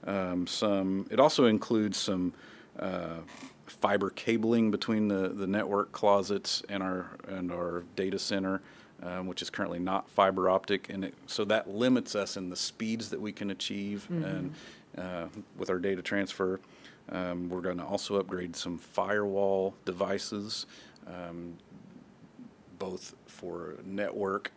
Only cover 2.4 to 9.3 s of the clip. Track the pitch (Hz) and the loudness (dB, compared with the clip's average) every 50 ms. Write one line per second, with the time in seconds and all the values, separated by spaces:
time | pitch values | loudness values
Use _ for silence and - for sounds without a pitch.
2.4 | - - - - - - - - - 95 92 90 87 82 82 82 82 - - - | -20 -20 -20 -20 -20 -16 -10 -6 -4 -4 -4 -4 -4 -6 -8 -8 -10 -14 -16 -16
3.4 | - - - - - - - - - 101 101 101 98 - - - - 117 117 113 | -16 -18 -18 -20 -18 -18 -4 0 2 4 4 4 2 0 -2 -2 0 2 2 4
4.4 | 107 113 117 117 113 107 104 101 - - 110 107 107 104 101 95 95 92 - 101 | 4 4 6 6 6 4 4 2 2 2 2 4 4 4 4 2 0 0 -2 -2
5.4 | 98 92 98 107 98 90 101 101 104 - - - - 104 101 101 95 92 101 95 | -2 0 2 0 2 2 2 0 0 -2 -2 2 6 6 6 6 4 0 -2 -2
6.4 | - - - - - - 101 95 95 92 92 92 90 90 - - - 98 95 92 | 0 -2 -4 -4 -4 -4 -4 -4 -2 -2 -2 -4 -6 -8 -12 -14 -12 -10 -6 -6
7.4 | 90 87 87 87 87 87 85 87 87 87 - - 95 95 95 98 - - 104 98 | -4 -4 -4 -2 -4 -2 -4 -6 -8 -6 -4 -2 -2 0 0 -2 -2 0 0 0
8.4 | 95 95 95 95 - - - - - - - - - 90 90 92 92 92 | 0 0 -2 -2 -6 -12 -20 -20 -20 -20 -20 -12 -10 -8 -6 -6 -6 -6